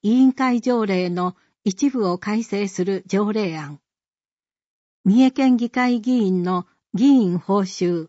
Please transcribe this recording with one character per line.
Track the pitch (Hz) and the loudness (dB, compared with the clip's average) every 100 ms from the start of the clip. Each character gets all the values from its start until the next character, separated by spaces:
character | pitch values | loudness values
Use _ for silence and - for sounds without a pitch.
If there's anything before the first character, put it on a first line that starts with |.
委 | 208 | 0
員 | 247 262 | 4 4
会 | 262 262 247 | 2 0 -2
条 | 247 240 214 | 0 -2 0
例 | 185 180 | -2 -2
の | 175 180 - _ _ | -4 -6 -6 _ _
一 | 202 185 285 | -6 -2 -2
部 | 262 190 | 0 -2
を | 180 | -2
改 | 208 214 | -4 -4
正 | 226 202 202 | -4 -4 -4
す | - 180 | -4 -4
る | 190 - | -4 -2
条 | 190 208 | -2 0
例 | 214 190 160 | -2 -4 -6
案。 | 143 147 _ _ _ _ _ _ _ _ _ _ _ _ | -12 -16 _ _ _ _ _ _ _ _ _ _ _ _
三 | 185 220 | 2 4
重 | 262 | 4
県 | 262 262 247 | 2 2 2
議 | 240 | 0
会 | 254 247 240 | -2 -2 -2
議 | 226 247 196 | 0 0 0
員 | 185 | 0
の | 175 180 - _ _ | -2 -4 -6 _ _
議 | 180 269 | 0 4
員 | 262 190 175 | 6 4 0
報 | - 202 | 0 -2
酬、 | 185 - 175 170 | -2 -4 -2 -2